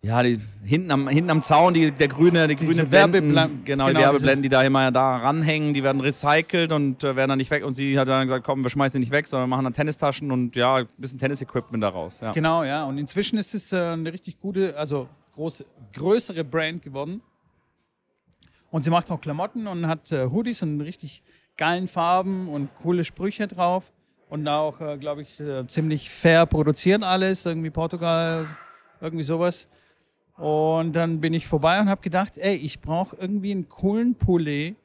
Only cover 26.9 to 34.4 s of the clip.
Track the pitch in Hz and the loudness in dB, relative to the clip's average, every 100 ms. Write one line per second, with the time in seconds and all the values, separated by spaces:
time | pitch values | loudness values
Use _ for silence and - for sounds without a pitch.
26.9 | 202 196 185 190 185 175 165 160 160 165 | 2 2 0 0 -2 -4 -6 -6 -4 -6
27.9 | 175 170 165 165 165 156 156 - - _ | -4 -2 0 0 -4 -6 -12 -20 -20 _
28.9 | _ 165 165 143 165 175 175 - _ _ | _ -8 -6 -4 0 0 -2 -14 _ _
29.9 | _ _ _ _ _ 156 151 156 160 165 | _ _ _ _ _ -2 2 2 2 0
30.9 | 156 165 160 160 165 - 156 156 185 208 | 0 -2 0 -2 -2 -2 0 2 4 2
31.9 | 196 190 180 196 - 190 196 143 - - | 0 -2 -2 -2 -2 -2 -2 -4 -10 -6
32.9 | 165 190 - 185 208 196 196 165 - 190 | -4 -4 -6 -4 -4 -4 -6 -6 -2 0
33.9 | 214 240 247 - 175 | 2 0 2 2 2